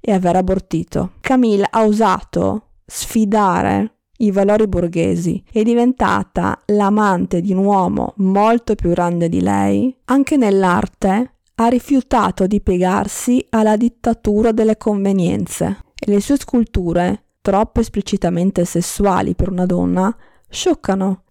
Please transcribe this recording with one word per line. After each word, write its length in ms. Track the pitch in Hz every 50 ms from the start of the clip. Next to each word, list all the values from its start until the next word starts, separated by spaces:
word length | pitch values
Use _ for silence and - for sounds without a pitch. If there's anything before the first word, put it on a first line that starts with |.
è 120 | - -
aver 240 | 208 190 185 175 175
abortito. 760 | 185 185 185 190 190 - _ - 160 170 _ - - - 185 - -
Camille 460 | - - 269 254 247 226 208 202 196 -
ha 160 | - 226 220
osato 840 | 214 208 214 220 196 185 - - - - - 185 - - 214 _ _ _ _ _
sfidare 1080 | - - - - - - 226 220 202 208 214 208 190 175 180 196 202 196 196 202 220 _ _ _ _ _ _
i 100 | 233 208
valori 360 | 190 196 196 202 208 214 214
borghesi, 800 | 202 185 175 175 170 170 165 170 196 185 170 170 175 - 185 - _
è 100 | - 226
diventata 1000 | 214 233 233 233 240 247 254 _ 214 202 214 202 185 _ _ - 175 196 - - _
l'amante 760 | - 208 208 202 196 208 214 214 202 190 175 190 180 - 175
di 100 | 170 202
un 100 | 185 185
uomo 520 | 196 202 202 196 180 175 - - 60 - -
molto 580 | - 196 185 190 202 208 226 233 240 - - 214
più 140 | - - 170
grande 380 | 175 175 175 175 175 170 170 165
di 140 | 170 180
lei. 520 | 180 190 - - 196 196 - - 214 262 254 _ _
Anche 320 | - 247 277 277 - 311 285
nell'arte 960 | 240 208 196 196 190 185 175 185 208 185 _ _ - 196 185 208 247 - _ _ _ _ _
ha 120 | - 226
rifiutato 800 | 233 247 247 - - 294 262 - _ - 240 196 180 180 - 190
di 160 | 185 214 202
piegarsi 840 | - - 185 180 180 180 185 202 196 202 - - - - 240 254 - _
alla 260 | - 220 214 214 214
dittatura 760 | 208 233 240 - _ - 240 226 - _ 214 208 208 226 233
delle 280 | 220 220 220 220 214 -
convenienze. 1040 | - 226 208 202 196 196 196 196 175 175 190 208 185 - - - 170 175 196 - - _ _ -
E 120 | - -
le 80 | 202 202
sue 160 | 202 - 285
sculture, 880 | 277 - - - 240 226 - - 208 180 170 165 175 175 185 196 - _ _ _ _
troppo 380 | _ - 196 196 220 220 _ -
esplicitamente 840 | 226 - - 214 196 - - 202 - 170 175 170 180 190 - - 175
sessuali 680 | 180 - 170 175 - - - 202 202 180 190 190 - -
per 160 | - - 190
una 160 | 190 180 180
donna, 500 | 180 180 175 180 180 180 180 185 202 233 - - _ _ _ _ _
scioccano. 760 | - - - 370 320 - - - 190 190 185 196 190 - _ _